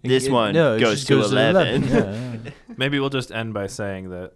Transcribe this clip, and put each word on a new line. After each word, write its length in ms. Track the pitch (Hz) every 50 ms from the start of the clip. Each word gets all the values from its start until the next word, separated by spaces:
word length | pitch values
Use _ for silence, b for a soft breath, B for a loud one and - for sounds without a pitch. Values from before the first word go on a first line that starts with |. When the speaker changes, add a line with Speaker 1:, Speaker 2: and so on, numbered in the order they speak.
Speaker 1:
This 260 | - 131 131 131 127
Speaker 2:
It, 40 | 135
Speaker 1:
one 220 | 135 120 110 104 101
Speaker 2:
no, 240 | 165 160 139 110
it 20 | 110
Speaker 1:
goes 200 | 123 113 107 -
Speaker 2:
just 80 | 135 -
Speaker 1:
to 60 | 139 135
Speaker 2:
goes 100 | - -
to 40 | -
Speaker 1:
eleven." 480 | 104 113 113 104 95 82 87 113 139 -
Speaker 2:
eleven. 600 | - - 233 180 98 101 113 123 127 120 113 113
Yeah, 60 | 135
yeah. 0 | - - -
Speaker 3:
<laughs> 140 | - 233
Maybe 220 | - 131 139 143 139
we'll 80 | 139 139
just 240 | 135 131 120 - -
end 200 | 113 113 113 107
by 140 | 104 98
saying 440 | 95 - - 107 101 98 95 92 92
that 200 | 90 90 92 - _